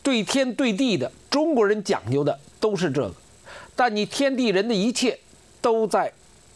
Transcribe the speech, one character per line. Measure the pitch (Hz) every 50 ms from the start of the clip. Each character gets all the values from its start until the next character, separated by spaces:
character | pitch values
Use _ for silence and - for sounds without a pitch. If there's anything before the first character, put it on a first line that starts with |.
对 | - 277 262 220
天 | 196 - - 277 262 254 202
对 | - 277 240
地 | 202 190 269 254 190 143
的， | 123 - - - - -
中 | - 285 311 240 -
国 | 240 208
人 | 196 214 214
讲 | 185 - 180 113 - 110
究 | 131 139
的 | 147 143 127 - - - - -
都 | - 180 202
是 | 160 180 160
这 | - 147
个， | 120 95 80 - - - - - - - - - - - -
但 | - 254 247 208
你 | 208 208
天 | 196 - - 277 269 269
地 | 247 254 220
人 | 180 190 208 240
的 | 233
一 | 185 196 247
切 | - - 254 233 - - - - - - - - - -
都 | - 240 226 226 220
在 | 196 - 196 165 123 - - - - - - - - -